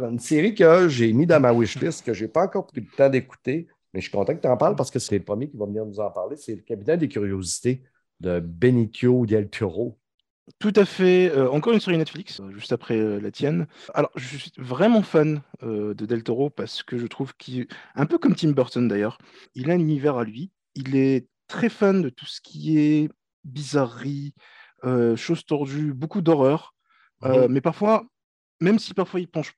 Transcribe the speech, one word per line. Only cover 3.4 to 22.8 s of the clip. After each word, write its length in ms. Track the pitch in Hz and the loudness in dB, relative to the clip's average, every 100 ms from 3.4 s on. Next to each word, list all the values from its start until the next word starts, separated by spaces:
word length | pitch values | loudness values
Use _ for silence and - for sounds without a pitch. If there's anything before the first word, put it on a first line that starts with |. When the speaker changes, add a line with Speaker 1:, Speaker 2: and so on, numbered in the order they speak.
| - 160 170 _ _ | -6 -6 -8 _ _
Speaker 1:
mais 60 | 185 | -10
je 80 | - | -4
suis 40 | 202 | -2
content 180 | 190 | -2
que 80 | 165 | 0
t'en 160 | 131 123 | 0 2
parles 180 | 156 143 | 2 0
parce 140 | 127 | -2
que 80 | 123 | -4
c'est 180 | - 101 | -2 -4
le 80 | |
premier 240 | 87 104 143 | -2 -6 -6
qui 80 | 120 | -8
va 80 | |
venir 220 | 101 107 107 | -8 -6 -8
nous 120 | 101 | -6
en 120 | 101 | -6
parler. 260 | 92 98 147 | -6 -8 -10
C'est 180 | - | -12
Le 60 | 104 | -12
Cabinet 380 | - 104 104 170 | -10 -6 -2 0
des 100 | 135 | 0
Curiosités 760 | 113 101 95 87 - 120 131 - _ _ _ | -2 -2 -4 -6 -4 -2 -2 -8 _ _ _
de 200 | 90 87 | -4 -4
Benicio 840 | 85 85 127 120 110 - 123 127 | -4 2 4 4 0 0 2 2
del 240 | 110 107 104 | 2 0 0
Toro. 500 | - 101 87 123 - _ _ _ _ _ _ | -6 -6 -4 -6 -10 _ _ _ _ _ _
Speaker 2:
Tout 140 | 208 202 | 2 4
à 80 | |
fait. 460 | 196 - 185 185 180 | 4 2 4 4 4
Euh, 200 | 139 127 | 4 2
encore 220 | 151 226 | 2 2
une 80 | 220 | 2
série 180 | 190 160 | 2 0
Netflix, 420 | 151 - - - | -2 -8 -16 -16
euh, 100 | 98 | -16
juste 200 | 101 - | -16 -6
après, 260 | 123 - 110 | -4 -2 -2
euh, 220 | 110 104 | 0 -2
la 100 | 104 | -6
tienne. 360 | - 143 170 156 - - | -4 -2 -2 -4 -10 -6
Alors, 160 | - 147 - | -2 -2 -4
je 200 | 127 139 | -14 -14
suis 160 | - - | -16 -16
vraiment 440 | 123 123 214 220 | -8 0 4 4
fan, 400 | - 160 151 147 - - | 4 2 2 0 -8 -14
euh, 320 | 117 107 104 | -8 -6 -6
de 120 | 104 107 | -6 -4
Del 160 | 117 | -4
Toro 280 | 113 120 147 | -2 -2 -2
parce 320 | - 101 - | -4 -10 -12
que 160 | - 123 | -10 -8
je 80 | 117 | -8
trouve 280 | - 135 - | -8 -10 -12
qu'il, 300 | - 127 - - - | -12 -10 -10 -14 -10
un 120 | - 147 | -4 -2
peu 120 | 339 | 0
comme 160 | 233 | 0
Tim 180 | 160 160 | 0 0
Burton 340 | 131 123 123 120 | 0 0 -2 -2
d'ailleurs, 320 | 101 107 - _ - - | 0 -4 -6 _ -20 -18
il 160 | - 139 | -8 -2
a 40 | |
un 40 | 180 | 0
univers 380 | 156 147 147 123 | 0 0 0 -2
à 80 | |
lui. 260 | 110 113 190 _ _ | -4 -8 -16 _ _
Il 220 | 139 131 135 | -12 -2 0
est 300 | 135 131 - _ _ | 2 0 -4 _ _
très 200 | 175 233 | -4 -4
fan 320 | - 202 190 | 2 2 2
de 80 | 139 | -2
tout 180 | - 143 | -8 -16
ce 140 | - | -18
qui 380 | - 151 151 | -18 -10 0
est 300 | 151 | 2